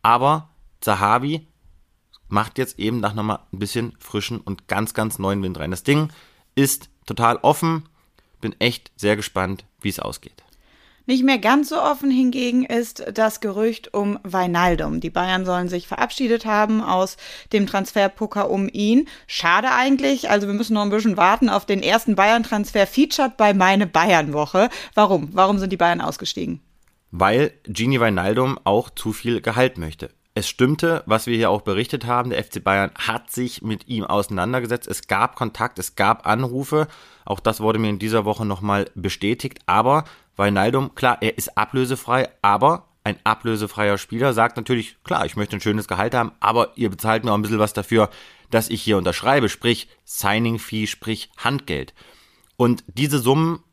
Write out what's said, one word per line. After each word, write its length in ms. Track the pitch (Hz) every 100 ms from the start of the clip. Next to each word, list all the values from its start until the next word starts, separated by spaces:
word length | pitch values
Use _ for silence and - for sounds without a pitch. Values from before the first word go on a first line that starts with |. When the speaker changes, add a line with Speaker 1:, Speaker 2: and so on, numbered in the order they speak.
Speaker 1:
Aber 480 | 113 120 135 156 156 _ - _
Zahavi 640 | - 98 101 120 139 160 160 _ _ _ _ _ _ _ -
macht 300 | 101 107 -
jetzt 200 | 127 -
eben 220 | 107 120
nach 140 | 104
nochmal 260 | 104 107 104 _
ein 60 | 92
bisschen 340 | 101 120 117 -
frischen 420 | - 107 - 117
und 260 | - 95 -
ganz, 260 | 95 107
ganz 240 | - 110 -
neuen 240 | 98 101
Wind 140 | 95 85
rein. 120 | 78
Das 120 | 90
Ding 260 | - 143 156 - _ _ _ -
ist 340 | 139 - - _ -
total 320 | 110 117 120
offen, 500 | - 139 165 160 156 _ _ _ _ _
bin 120 | 110 -
echt 320 | 117 117 - -
sehr 180 | 101 104
gespannt, 480 | 104 95 92 95 _ _
wie 100 | 101
es 100 | -
ausgeht. 440 | - - - _ _ _ _ _ _ _ -
Speaker 2:
Nicht 180 | 254
mehr 140 | 262 262
ganz 320 | 214 269 294
so 120 | 311
offen 300 | 294 277 277
hingegen 540 | 254 254 254 247 247 254
ist 380 | 233 233 - -
das 280 | 208 220 -
Gerücht 520 | 214 196 226 226 -
um 260 | 208 202 202
Wijnaldum. 800 | 190 185 180 170 180 165 156 160
Die 80 | 160
Bayern 360 | 175 180 185 185
sollen 220 | 180 180
sich 200 | 180 -
verabschiedet 580 | - 240 - 247 226 226
haben 360 | 208 214 220
aus 360 | 214 185 190 - - - -
dem 160 | 214 196
Transferpoker 840 | 196 190 214 196 - 220 208 202
um 200 | 196 196
ihn. 360 | - 208 240 302 - -
Schade 440 | - 170 185 254
eigentlich, 580 | 247 262 269 269 269 -
also 180 | 208 202
wir 60 |
müssen 220 | 202 220 214
noch 60 |
ein 80 | 208
bisschen 280 | 208 220 190
warten 320 | 185 220 240
auf 160 | 196 -
den 180 | 196
ersten 320 | - 226 - 196
Bayern-Transfer, 720 | 202 233 226 214 208 214 196
featured 480 | - 302 - 262 -
bei 180 | 208
Meine 320 | 196 185 196 196
Bayern-Woche. 840 | - 226 170 147 147 147 185 240 - - -
Warum? 340 | 208 185 139
Warum 260 | 190 190 202
sind 120 | 196
die 60 | 185
Bayern 220 | 175 170
ausgestiegen? 600 | - - 180 - - - _ _ _ _ _
Speaker 1:
Weil 420 | 85 95 120 147 -
Gini 360 | - 101 120 131
Wijnaldum 580 | 113 95 92 113 127 139
auch 260 | 92 104 -
zu 220 | - 110
viel 300 | 107 117 113
Gehalt 360 | - 113 127 90
möchte. 320 | 80 78 - _ _ -
Es 140 | -
stimmte, 540 | - 127 151 170 165 -
was 220 | 110 120
wir 80 | 113
hier 160 | 113
auch 100 | 101
berichtet 440 | 107 98 123 139 117
haben, 260 | 123 123
der 80 | -
F 100 | 107
C 100 | 101
Bayern 300 | 95 98 98 -
hat 340 | - 113 -
sich 320 | - 123 -
mit 260 | 110 107 -
ihm 160 | 117
auseinandergesetzt. 840 | 95 101 101 98 92 127 117 120 -
Es 200 | - -
gab 280 | 98 117 -
Kontakt, 420 | 110 - 113 -
es 180 | - -
gab 300 | 101 113 -
Anrufe. 600 | 113 131 127 139 151 151 - - -
Auch 160 | - 98
das 200 | 117 110
wurde 180 | 107 107
mir 120 | 110
in 100 | 101
dieser 260 | 110 110 104
Woche 180 | 104
nochmal 460 | 107 95 104 101 98 -
bestätigt. 640 | 92 - 98 101 135 - -
Aber 380 | 98 120 147 156 - _ -
Wijnaldum, 600 | 101 101 104 131 139 -
klar, 240 | 123 120
er 160 | 110 -
ist 180 | - -
ablösefrei, 760 | 107 131 127 131 - 113 104 _
aber 460 | 101 101 135 170 _ _
ein 160 | 107 98
ablösefreier 760 | 107 107 117 110 104 - 104 101
Spieler 340 | - 113 135
sagt 240 | 113 117 -
natürlich, 380 | 110 123 110 _
klar, 220 | - - 80
ich 100 | -
möchte 220 | 104 101
ein 40 |
schönes 260 | 107 107 101
Gehalt 280 | 92 110 123
haben, 160 | 113 _
aber 320 | 101 113 110 -
ihr 120 | 113
bezahlt 340 | 98 110 110
mir 80 | 113
auch 40 | 104
ein 60 |
bisschen 160 | 104 107
was 140 | 107
dafür, 360 | - 98 113 104 - - - _
dass 200 | 113 113
ich 120 | -
hier 160 | - 101
unterschreibe, 520 | 90 85 113 143 110
sprich 380 | - 120 113 - _ -
Signing-Fee, 840 | - 101 107 117 113 - 110 104
sprich 420 | - - 107 - -
Handgeld. 560 | 117 139 - 73 64 _ - _ _ _ _ -
Und 280 | 120 117 -
diese 320 | 117 143 143
Summen 400 | 117 143 165 165 _